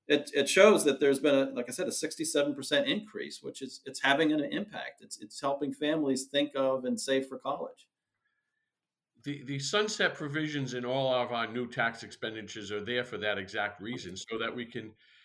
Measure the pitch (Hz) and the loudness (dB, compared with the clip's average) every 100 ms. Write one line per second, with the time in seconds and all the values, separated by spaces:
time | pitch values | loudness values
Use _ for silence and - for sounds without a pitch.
0 | - 147 - 143 139 - 208 196 156 131 | 0 2 2 0 4 10 10 10 6 4
1 | 143 139 151 139 135 131 123 123 147 - | 4 4 4 4 2 -2 -6 -4 -4 -2
2 | 160 - - 151 143 143 - 147 135 208 | -4 -4 -2 2 0 -2 0 2 2 0
3 | - 143 131 - - - 135 - 139 135 | -4 -10 -10 -10 -12 -10 -12 -12 -12 0
4 | 135 139 160 151 143 156 208 - 127 - | 4 4 4 2 -2 -4 -6 -8 -12 -14
5 | 123 - - - 139 139 143 - 147 160 | -16 -14 -14 -6 -4 -2 -4 -2 0 0
6 | 143 131 - 143 143 135 131 131 127 117 | 0 0 0 0 0 0 0 0 -2 -2
7 | - 135 135 127 135 - - - _ _ | 0 0 0 -6 -6 -6 -8 -14 _ _
8 | _ _ _ _ _ _ _ _ _ _ | _ _ _ _ _ _ _ _ _ _
9 | _ _ 143 143 120 139 139 208 208 - | _ _ -10 -8 -8 -6 -2 0 0 2
10 | 185 - 151 147 151 147 131 127 123 135 | 0 0 -4 -2 -2 -2 -4 -2 -2 0
11 | 131 127 117 117 113 117 123 - 117 117 | 2 2 2 0 -2 -4 -4 0 0 -2
12 | 104 - 117 110 101 117 101 104 104 123 | -10 -10 -8 -8 -10 -10 -6 -6 -2 -2
13 | 120 107 107 101 98 110 101 - 104 127 | -2 -2 -2 -2 -4 -4 -4 -6 -10 -8
14 | - 92 - 113 113 123 117 123 110 - | -10 -12 -8 -4 -4 -4 -8 -10 -12 -16
15 | _ _ | _ _